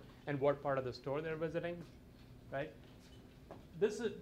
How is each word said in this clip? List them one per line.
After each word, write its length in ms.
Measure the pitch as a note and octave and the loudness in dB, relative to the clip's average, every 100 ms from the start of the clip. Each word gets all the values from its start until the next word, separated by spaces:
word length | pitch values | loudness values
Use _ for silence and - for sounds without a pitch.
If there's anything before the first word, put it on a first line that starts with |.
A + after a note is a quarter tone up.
| - - - | -6 -8 0
and 120 | C#3+ | 6
what 240 | C#3+ C#3+ | 6 6
part 160 | C#3+ C3+ | 4 4
of 60 | |
the 80 | B2+ | 2
store 280 | A#2 - C#3+ | -2 0 0
they're 140 | D#3+ | 0
visiting, 420 | D#3 D#3+ E3 E3+ F3 D#3 - - - - - - | 0 0 2 0 -4 -8 -14 -16 -16 -16 -16 -4
right? 180 | C#3 D3+ - - - - - - - - - - D#3+ | -2 -2 -6 -16 -16 -16 -16 -16 -18 -14 -14 -12 4
This 180 | A3 A3 | 4 6
is, 140 | A3+ - | 0 0